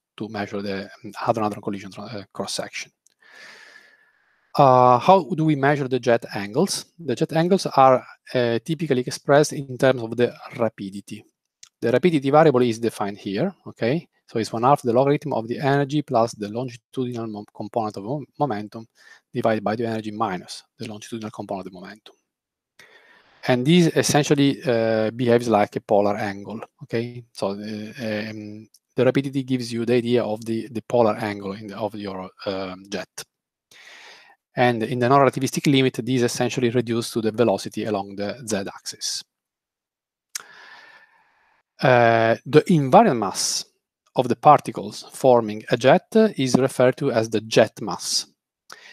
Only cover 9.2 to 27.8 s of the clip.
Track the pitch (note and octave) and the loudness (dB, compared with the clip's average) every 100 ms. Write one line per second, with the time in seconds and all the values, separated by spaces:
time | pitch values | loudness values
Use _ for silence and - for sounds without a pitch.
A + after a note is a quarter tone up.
9.2 | - C#3+ D3 C#3 C#3 B2+ C3+ B2+ A2+ A#2 | 2 4 4 -2 -10 0 2 2 -2 0
10.2 | A#2 - - - A2 - G2 G2+ - G#2 | 0 -2 -12 -4 -4 -4 -12 -12 -14 -16
11.2 | - _ _ _ - - A#2 B2 F3 D#3 | -18 _ _ _ -20 -6 0 2 4 2
12.2 | C3+ D3 D#3+ B2 B2 A2+ A2+ - G2+ G2+ | 4 6 6 6 2 0 -4 -4 -8 -8
13.2 | G#2 G2 F#3 - A2 - A#2 D#3+ - _ | -8 -4 -4 -6 -16 -6 -2 -2 -6 _
14.2 | _ A#2 G#2+ A#2+ B2+ C#3+ B2 A#2 C#3 D3 | _ -6 -4 0 2 2 2 2 2 0
15.2 | C#3+ A2+ A2+ A#2+ C#3+ C#3+ C#3 D3 C#3+ B2 | -2 -6 -6 -4 0 0 0 -4 -2 0
16.2 | A#2 - G2+ A2+ B2+ A#2+ _ - B2 A#2+ | 0 -2 -8 -6 -8 -10 _ -8 -8 -6
17.2 | A2+ G#2 G#2 - G#2 A#2+ G#2+ G2+ G2+ D3 | -10 -12 -16 -14 -8 -4 -6 -6 -8 -8
18.2 | - - D3 G#2 G#2+ A2+ A2+ _ - - | -8 -6 -4 -4 -10 -14 -20 _ -20 -20
19.2 | _ B2 A#2 G#2+ G#2 A2 A#2 A2 G#2+ G#2 | _ -4 0 0 -2 -2 -4 -6 -8 -6
20.2 | A2 F2+ - - - - G2 G#2+ - A#2 | -4 -6 -10 -18 -20 -16 -14 -14 -14 -12
21.2 | G#2+ - G#2 G2 F#2 F#2 F#2+ G#2+ - _ | -12 -12 -10 -10 -10 -16 -18 -20 -20 _
22.2 | _ _ _ _ _ _ - _ _ _ | _ _ _ _ _ _ -20 _ _ _
23.2 | _ _ - B2 C3 F3 D#3+ D3 - D3 | _ _ -2 0 4 6 6 2 2 2
24.2 | C#3+ C#3+ C#3 G#2 C3 A#2 A2+ A2+ A2 A#2 | 2 2 2 0 -2 0 0 0 -2 -2
25.2 | A#2+ A#2+ A#2+ G#2 G#2 A2+ - G#2 G2+ G2+ | 2 2 4 2 2 -2 0 2 2 0
26.2 | G#2 G2+ G2+ A2 - - C3+ A2+ A#2+ A#2+ | -6 -8 -12 -14 -14 -20 -8 -8 -8 -12
27.2 | A#2 - G2 G2+ G#2+ G#2+ | -18 -6 -6 -6 -10 -10